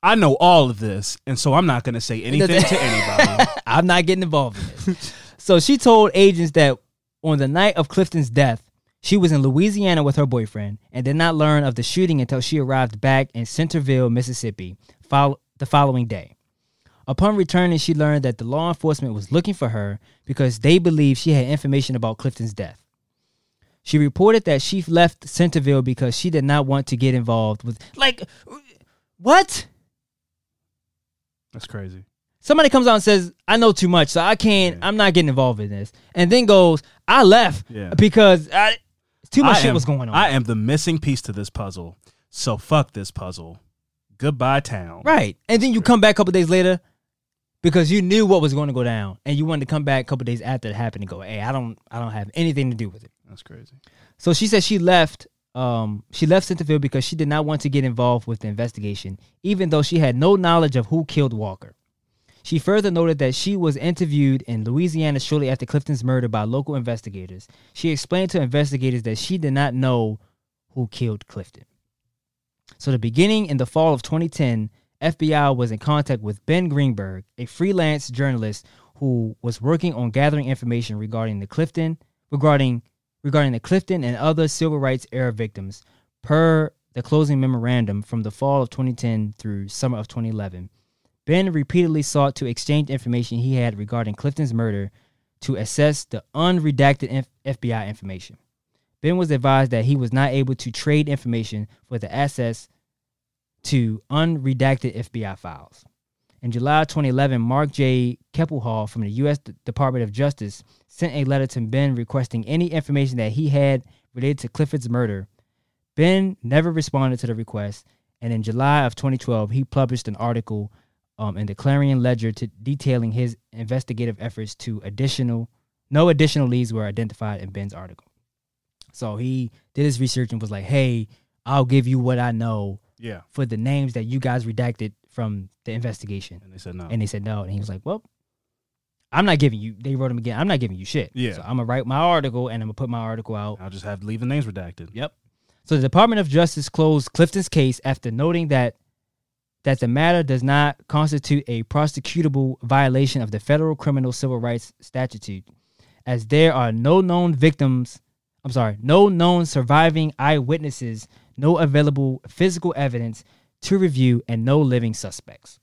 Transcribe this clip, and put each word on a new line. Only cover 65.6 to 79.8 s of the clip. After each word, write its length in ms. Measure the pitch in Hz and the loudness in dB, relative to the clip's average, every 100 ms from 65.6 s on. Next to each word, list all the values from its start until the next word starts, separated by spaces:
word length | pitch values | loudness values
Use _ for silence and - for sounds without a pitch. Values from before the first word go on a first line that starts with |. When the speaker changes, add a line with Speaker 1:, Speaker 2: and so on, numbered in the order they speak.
| 120 | -2
Speaker 2:
Clifton's 380 | 147 143 139 | -4 -2 -4
murder 240 | 120 131 120 | 0 0 0
by 160 | 110 | -2
local 320 | 107 127 143 143 | -2 -4 -4 -6
investigators. 720 | 120 117 107 98 92 92 - _ _ | -4 -6 -8 -14 -14 -18 -20 _ _
She 160 | - 165 | -6 -4
explained 400 | 147 - 180 185 | -2 -2 -2 -2
to 100 | 185 | -2
investigators 600 | 135 139 147 139 131 123 | -2 0 0 -2 -2 -2
that 160 | 113 110 | -4 -6
she 180 | - 185 | -4 -4
did 160 | 151 | -2
not 220 | 135 143 | 0 0
know 460 | 127 131 123 110 107 _ _ _ _ _ | 0 0 0 0 -4 _ _ _ _ _
who 120 | - 117 | -8 -8
killed 400 | - 120 104 - | -4 -6 -6 -12
Clifton. 380 | - 95 - _ _ _ _ _ _ _ _ _ _ _ _ | -16 -16 -20 _ _ _ _ _ _ _ _ _ _ _ _
So 140 | - | -2
the 80 | 127 | -2
beginning 460 | 117 117 190 220 196 | -2 2 2 2 0
in 100 | 139 | -2
the 100 | 127 | -2
fall 260 | - 160 | 0 2
of 100 | 139 | 0
twenty 260 | - 160 165 | -2 -4 -4
ten, 420 | - 139 117 107 _ _ _ | -2 -2 0 -4 _ _ _
F 180 | 151 160 | -6 -2
B 160 | 156 | 0
I 160 | 151 143 | 2 2
was 220 | 131 120 | 0 -2
in 60 | 110 | -4
contact 440 | - 147 143 123 | -2 -2 0 -4
with 240 | 104 101 - | -4 -8 -2
Ben 220 | 165 180 | 0 0
Greenberg, 560 | 143 139 107 98 92 - - | 0 0 0 -6 -10 -16 -14
a 100 | 120 | -14
freelance 640 | - 185 190 160 151 - | -4 -2 0 0 -2 -6
journalist 560 | 120 139 123 110 101 _ _ _ _ | -4 -2 -2 -4 -8 _ _ _ _
who 360 | 139 123 113 110 | -2 0 -2 -6
was 180 | 120 113 | -8 -6
working 320 | 123 160 | -2 0